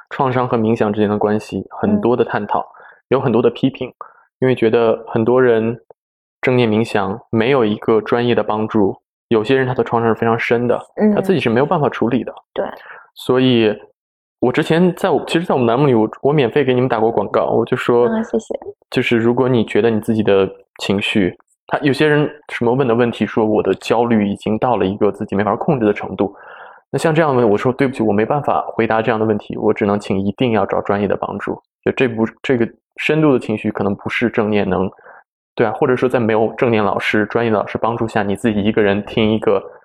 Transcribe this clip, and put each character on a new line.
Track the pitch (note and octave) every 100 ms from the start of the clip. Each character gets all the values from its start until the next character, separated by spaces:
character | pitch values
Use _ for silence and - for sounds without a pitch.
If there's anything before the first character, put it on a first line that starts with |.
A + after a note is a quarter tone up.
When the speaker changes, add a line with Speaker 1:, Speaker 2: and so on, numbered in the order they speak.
| -
Speaker 1:
创 | - C3
伤 | B2+ B2
和 | A#2+
冥 | A2 A#2
想 | A2
之 | G#2+
间 | G#2
的 | G#2
关 | G#2+ G#2+
系 | - G2 - -
很 | G#2 G#2
多 | A2 A#2+
的 |
探 | A#2 A#2 G#2
讨， | -
Speaker 2:
嗯。 | - - - _ -
Speaker 1:
有 | B2+
很 | B2+
多 | A2+
的 | B2
批 | - C3+
评， | - B2 - - _ _ -
因 | C3
为 |
觉 | B2 A2+
得 | A#2 A#2 - -
很 | A#2+ A2+
多 | B2+
人 | B2+ A2+ A2 B2 - _ _ _ _ _
正 | - B2+
念 | A#2
冥 | G#2+
想 | A2+ G#2+ F#2+ A2 -
没 | A2+ A2+
有 | C#3 G#2+
一 | G#2+
个 | - A2+
专 | A2 A#2+ A#2+
业 | A2
的 |
帮 | G#2+ G#2+ G#2+
助， | A2+ G2 A#2+ _ _ -
有 | A2+
些 | G#2+ C3+
人 | C3
他 |
的 | B2
创 | A#2 A#2
伤 | A#2
是 | A2
非 | A2+
常 | A2+
深 | - A#2+ A#2+
的， | G#2 - -
Speaker 2:
嗯。 | G#3+ G#3
Speaker 1:
他 |
自 | G3
己 | F3
是 | B2
没 | A2+
有 | D3
办 | F3+
法 | C3+
处 | - A2+
理 | B2
的。 | - - -
Speaker 2:
对。 | - - - - - - -
Speaker 1:
所 | - B2+
以 | C3 A#2 A2 - - _ _ _ _ _
我 | -
之 | C3+
前 | D#3 E3 F3+ F3
在 | F#3+
我， | C#3 -
其 | E3
实 | F3+
在 | D#3
我 |
们 | A#2
栏 | A#2
目 | D3
里， | A2+
我， | A2 -
我 | C3+
免 | D3+ A#2
费 | D3
给 | C3
你 | B2
们 | B2+
打 | A#2
过 | A2+
广 | A2+ G2+
告， | A2+ E2
我 | A#2 A#2
就 | B2
说， | - A#2+ B2
Speaker 2:
啊， | A3
谢 | A3+ A3+
谢。 | - - G4+ - _
Speaker 1:
就 | -
是 | A#2+ A#2
如 | A#2
果 | B2 B2+
你 | B2 G#2
觉 | G#2
得 | A2+
你 | A2
自 | G#2+
己 | A2
的 | G2+ G2 F#2+ - _ -
情 | - G2
绪， | - A2 F2+ - _ _ -
他 | -
有 | D3
些 | B2+ D#3
人 | D3 D3 - -
什 | - A#2
么 |
问 | B2+ C3
的 |
问 | A#2 A#2+
题， | - G#2
说 | - A2
我 | G#2
的 | F#2+ F#2
焦 | - A2+
虑 | A#2+ A2+ G2+
已 | G2+
经 | G#2+ G#2+
到 | B2+ G#2+
了 | F#2+
一 | G#2
个 | G#2
自 | G2 G#2+
己 | G2
没 |
法 | G#2 A#2
控 | - C#3
制 | G#2
的 |
程 | G#2 F#2+ F#2+
度， | G2+ - - - - - _
那 | C3+
像 | E3 D#3
这 |
样 | D#3
的 | B2+
问， | A#2
我 | G#2
说 | C3
对 | B2 C#3
不 |
起， | -
我 | A2
没 | G2+ A2
办 | D3
法 | B2+ F2 -
回 | - A2+
答 | A2
这 | A2+
样 | A2
的 | A2
问 | G#2
题， | - A#2+
我 | G#2+
只 | G#2 G#2
能 | G#2
请 | - G2
一 | G2+
定 | - B2+
要 | A2 G2
找 | F#2
专 | - G2+
业 | G2+
的 | F#2+
帮 | - G2
助。 | - - _ _ -
就 |
这 | - C3
不， | A2+ A2+ -
这 | - B2+
个 | A2+ - _ -
深 | - D#3
度 | D#3
的 | B2
情 | - A2
绪 | G#2+
可 | - G2+
能 | G2+
不 | -
是 | - A2+
正 | - G#2+
念 | G#2 F#2+
能， | F2+ F#2+ - - - _ _ _ -
对 | A2+
啊， |
或 | - C#3+
者 | B2
说 | B2+
在 | B2+
没 | A2+
有 | A2 G#2+ -
正 | B2+
念 | A2
老 | G2+ A2
师、 | - G#2+ G#2
专 | A#2 A#2
业 |
的 | G#2+
老 | -
师 | -
帮 | A2 A#2
助 | A2+
下， | A2+
你 | G2+ G2
自 | A#2+
己 | G#2
一 | G#2
个 | G#2+
人 | G#2 G2+ -
听 | - G#2+
一 | A2
个 | - - - -